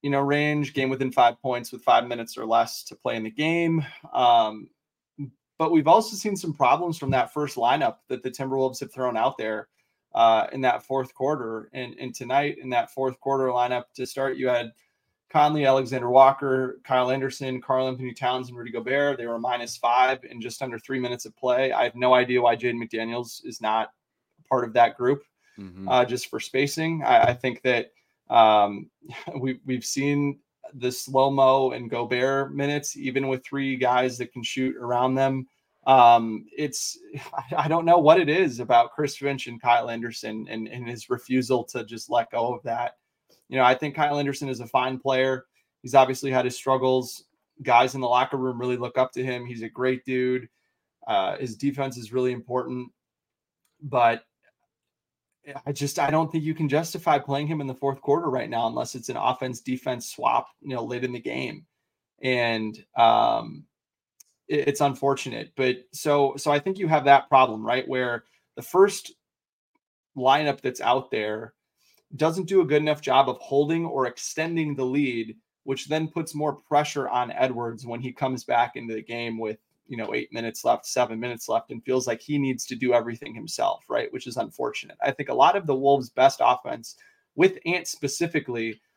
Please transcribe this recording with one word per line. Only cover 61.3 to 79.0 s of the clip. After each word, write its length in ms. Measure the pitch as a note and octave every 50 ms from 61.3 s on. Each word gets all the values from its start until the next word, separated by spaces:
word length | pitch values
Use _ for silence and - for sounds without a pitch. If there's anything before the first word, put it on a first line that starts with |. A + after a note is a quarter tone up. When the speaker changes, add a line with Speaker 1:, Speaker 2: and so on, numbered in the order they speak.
| A#2+ B2+ C3+ A#2+ G#2+ G2 - _ _ _ _ _ _ _ _ _ _ _ -
Speaker 1:
And, 600 | C3 B2+ B2 A#2+ A#2 A2+ A2 A2 G#2+ G#2+ - - _ _
um, 680 | B2+ A#2+ A2+ A2+ A2 A2+ A#2 A2+ A2+ A2+ - - - - _ _ _ _ _ _ _ _ _ _ _ _ _ _ _ _ _
it, 200 | D3+ D3+ - C#3+
it's 120 | C#3 -
unfortunate, 720 | D3 C#3 C3 B2 - C#3 C#3 C3+ - C3 A#2 A2+ A2+ - _
but 280 | - C3 B2+ B2+ B2+ - _ -
so, 420 | - - D#3 C#3+ D3 C#3 C3+ C#3 C#3+
so 120 | - D3+ C#3+
I 60 | D3
think 200 | - F#3+ F#3+ F#3+
you 100 | G3 D#3+
have 160 | D#3 D3+ C3+
that 240 | C#3 C#3 C3+ - -
problem, 380 | - C3 B2+ B2 G#2+ G#2+ A2
right? 200 | A2+ A#2+ C3 B2+
Where 380 | - C3 B2+ B2+ B2 A#2+ A2+ - _ _ _ _ _ _
the 80 | - A#2+
first 500 | - - F3+ G3 G#3 G3+ - - - - _ _ _ _ _ _ _ _ _ _ _ _ _ _ _ _ _ _ _ _
lineup 460 | C#3 B2+ C3 C3+ D3 D#3 D3 C#3 - -
that's 180 | C3 B2+ -
out 300 | - A#2 B2 C3 C3 -
there 420 | - A2+ G#2+ G#2+ G#2+ A2 A2+ A2 _ _ _ _ _ _ _ _ _ _ _ _ -
doesn't 300 | C#3 D3+ D#3+ E3 F#3 F3+
do 160 | E3 G3 F#3+
a 60 | E3+
good 160 | C#3+ D3+ D3 D3+
enough 180 | D3+ D3+ D3+
job 280 | - - B2+ C3+ C#3 C3
of 100 | B2+ -
holding 480 | - - C#3 C#3 D3 D3 E3 E3 E3+
or 200 | E3 - C3+ C3
extending 680 | B2+ - - - - - - D#3+ E3+ E3+ E3 D#3 D3+ C#3+
the 100 | C3+ C3
lead, 500 | B2+ B2+ C#3+ D3 C3 A#2+ A#2 A2+ A2 A2 _ _ _ _ _ _
which 240 | - C3+ C3 - -
then 180 | D3+ D#3 D#3+
puts 280 | D#3+ - E3+ D#3+ - -
more 180 | D3 D3+ D3+ D3
pressure 560 | - _ _ D3+ C#3+ D3+ D3 - D3 C3 -
on 240 | A#2+ B2 B2 A#2+ -
Edwards 540 | - C3 C3 B2+ A#2 A#2+ A#2 A#2 A2+ B2+
when 160 | A#2+ A#2 A#2+ C3
he 100 | B2+ B2
comes 320 | - C#3+ C3 C3 B2 -
back 320 | - A#2+ A#2 A#2+ A#2+ -
into 180 | A#2+ A#2 A#2 A2
the 80 | A2